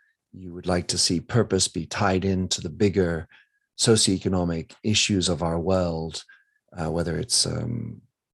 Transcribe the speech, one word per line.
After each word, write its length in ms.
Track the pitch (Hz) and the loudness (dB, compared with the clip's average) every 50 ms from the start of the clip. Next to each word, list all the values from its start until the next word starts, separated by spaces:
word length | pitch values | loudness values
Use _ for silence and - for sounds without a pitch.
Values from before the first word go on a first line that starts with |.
| _ _ _ _ _ _ | _ _ _ _ _ _
you 200 | - 95 92 90 | -20 -16 -16 -14
would 140 | 85 90 87 | -14 -8 -2
like 200 | 90 90 90 85 - | -2 -2 0 0 -2
to 100 | - 87 | -2 0
see 220 | - - 90 82 | 0 2 0 0
purpose 480 | 78 - - 120 101 - 95 95 - - | 0 0 2 2 2 2 2 0 0 0
be 180 | - 87 80 | -2 -6 -6
tied 380 | - - - 107 98 95 92 90 | -6 -4 0 0 2 2 2 2
into 360 | 98 95 92 92 87 - - | 0 0 0 0 -2 -4 -4
the 100 | - 85 | -6 -10
bigger 560 | 73 - 107 101 85 101 92 85 85 80 80 - - - _ _ _ _ _ _ _ - | -2 2 2 2 4 2 2 2 0 -4 -6 -10 -18 -20 _ _ _ _ _ _ _ 0
socioeconomic 960 | - 120 113 107 - - 95 90 - 95 92 92 87 85 85 82 78 - - _ - | 4 4 6 6 6 2 2 0 0 0 0 2 2 0 -2 -4 -6 -10 -16 _ -2
issues 440 | 107 107 - - - 107 95 85 90 | 0 2 2 2 2 2 2 2 0
of 140 | 87 73 | 0 0
our 160 | 87 82 82 85 | 0 -2 -2 -2
world, 640 | 82 95 95 92 90 85 82 80 80 80 80 - - _ - _ _ _ _ _ _ _ - | 0 2 2 2 2 0 -2 -4 -6 -8 -10 -12 -16 _ -20 _ _ _ _ _ _ _ -8
uh, 140 | 87 80 78 | -6 -4 -2
whether 280 | 80 85 82 85 80 80 | -2 -2 -2 -2 -2 -4
it's, 280 | 80 - - - - | -4 0 0 0 0
um, 540 | 85 80 80 80 - - - - - - - _ _ _ _ _ _ | 0 -2 -4 -4 -4 -6 -6 -8 -10 -12 -14 _ _ _ _ _ _